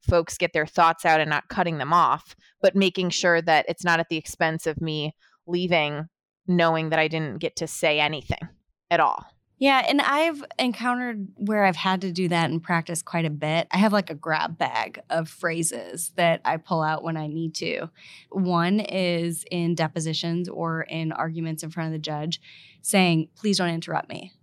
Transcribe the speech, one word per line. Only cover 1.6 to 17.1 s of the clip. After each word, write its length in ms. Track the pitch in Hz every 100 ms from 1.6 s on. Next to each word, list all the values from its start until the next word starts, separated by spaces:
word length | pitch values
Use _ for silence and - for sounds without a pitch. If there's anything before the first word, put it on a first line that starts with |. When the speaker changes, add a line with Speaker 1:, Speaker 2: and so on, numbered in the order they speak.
| 175 160
Speaker 1:
them 160 | 135
off, 420 | 170 143 147 - - _ _
but 140 | 190 196
making 340 | 190 190 180
sure 320 | - 180 170
that 240 | 165 156 -
it's 160 | 170
not 160 | 175 165
at 100 | 165
the 80 | 160
expense 500 | - - 165 160 165
of 140 | 151
me 340 | 160 151 147 - _ _ -
leaving 600 | 175 180 170 147 147 160 _ _ _ 185
knowing 420 | 175 165 160 160
that 100 | 160
I 80 | 160
didn't 320 | 160 151 151
get 160 | - -
to 100 | 165
say 320 | - 165 151
anything 480 | 147 151 - - 165 _ _ _ -
at 80 | 165
all. 260 | 139 - - _ _ -
Speaker 2:
Yeah, 280 | 269 269 -
and 140 | 285
I've 420 | - 285 330 294 - -
encountered 720 | 254 226 247 247 247 214 190 -
where 260 | 208 214
I've 140 | 196 165
had 240 | 190 185
to 100 | 190
do 160 | 175 180
that 240 | 170 165
in 80 | 165
practice 420 | 165 170 160 165
quite 220 | - 170
a 60 | 160
bit. 380 | 147 151 160 -
I 60 | 185
have, 160 | 214
like, 160 | 202 175
a 60 | 151
grab 420 | 165 156 - 165
bag 420 | 147 113 110 - -
of 200 | 165 160
phrases 800 | - 170 165 165 120 90 165 - -
that 240 | 170 165
I 140 | - 160
pull 240 | - 165
out 220 | 156 156
when 120 | 165